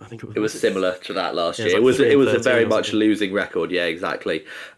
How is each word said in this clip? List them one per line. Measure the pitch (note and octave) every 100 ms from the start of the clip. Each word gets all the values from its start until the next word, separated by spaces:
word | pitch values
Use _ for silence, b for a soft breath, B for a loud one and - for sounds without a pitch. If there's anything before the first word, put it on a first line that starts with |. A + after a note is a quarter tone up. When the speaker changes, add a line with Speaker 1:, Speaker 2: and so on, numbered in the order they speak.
Speaker 1:
I | G#2
think | A#2
it | -
was, | G#2
Speaker 2:
It |
was | G#2+ -
Speaker 1:
was |
it | A2+
Speaker 2:
similar | F#2+ F#2 F#2
to | - F#2+
that | F2 D2+
last | F2 F2
Speaker 1:
Yeah, | A2
it | F#2+
was | B2 B2
Speaker 2:
year. | A#2+
Speaker 1:
like |
Speaker 2:
It | C#3+
was, | B2+
it |
was |
a |
Speaker 1:
three | A#2+
and | A#2+
thirteen |
Speaker 2:
very | B2 A2+
Speaker 1:
or |
Speaker 2:
much | A2 F2+
Speaker 1:
something. | G#2+
Speaker 2:
losing | G#2+ G2 G2+
record. | G2 F2+ - E2
Yeah, | F2+ E2+
exactly. | E2 F#2 - - E2 - B B